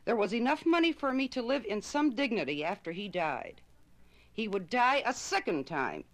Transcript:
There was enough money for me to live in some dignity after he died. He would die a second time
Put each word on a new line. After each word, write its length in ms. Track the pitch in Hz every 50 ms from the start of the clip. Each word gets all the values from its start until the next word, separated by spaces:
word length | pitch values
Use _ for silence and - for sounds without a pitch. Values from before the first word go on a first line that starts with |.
| -
There 100 | - 233
was 180 | 214 208 185 220
enough 320 | 233 240 262 302 294 -
money 240 | 339 339 339 330 330
for 220 | 302 - 277 269
me 160 | 254 262 269 254
to 140 | - 254
live 220 | 233 240 277 285 214
in 160 | 202 208 208
some 340 | - - - 294 302 302 226
dignity 480 | 240 277 233 233 185 147 170 151 147 147
after 260 | 170 202 - - 165
he 160 | 170 185 208
died. 540 | 196 165 180 160 151 131 113 - - - - - - - - - _ - - - - - - - -
He 160 | - 208 226 208
would 200 | 190 202 180 -
die 360 | 247 247 240 254 277 277 -
a 60 | 240
second 560 | 254 - - - 381 392 392 226 175 143 131 -
time 340 | 165 143 127 98 76 71 - _